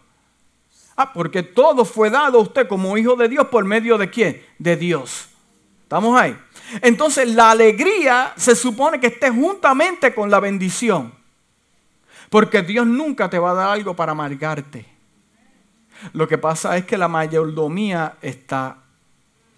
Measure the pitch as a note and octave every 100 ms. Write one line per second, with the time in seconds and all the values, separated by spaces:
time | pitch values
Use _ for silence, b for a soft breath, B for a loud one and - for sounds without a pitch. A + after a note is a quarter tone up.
0 | _ _ _ _ _ _ _ b b -
1 | C4+ E3+ E3 F#3 F3 A#3+ D#4 C4+ G3 G#3+
2 | G#3+ C4 D4 A#3+ G#3+ C4+ A3+ G3 F#3+ G#3+
3 | A3+ B3 A#3 C#4+ C4 A3+ F#3+ A3 A3+ A3
4 | F#3+ A#3+ F3+ - B - E3 D#3+ F3 D3+
5 | B2+ - - _ _ _ _ _ - D#3+
6 | A3+ B3 E3 A2+ _ B B A3 B3 G#3
7 | D4+ C#4 A#3+ A3+ A3+ A3+ A3 G3+ F4 G#4
8 | C4+ B3 C4 - B3 A#3+ B3+ A3 D4 C#4+
9 | A#3+ A#3 C4+ A#3 E4 G4+ D4 C4 F4+ E4+
10 | B3+ A3+ G3+ G3 G3 G3 F#3 - A#3 F3
11 | A#2 - _ _ _ _ _ _ _ _
12 | _ B B G#3+ G#3+ G#3 F3 A3+ A#3 B3+
13 | D#4 - F#3 F3 F3 F3+ G3 G#3 G3 E3+
14 | D#3 D#3 C#3+ C#3 D#3 D3 C#3+ A#2+ - _
15 | _ _ _ _ _ _ _ _ _ B
16 | G3+ D3+ D#3 D3+ D#3 D#3+ G3 F3+ F#3 G#3
17 | E3+ E3 D#3+ D#3+ D#3 D3+ D3+ F3+ G#3+ E3+
18 | D#3 - D3 - - C3+ C3 - _ _
19 | _ _ _ _ _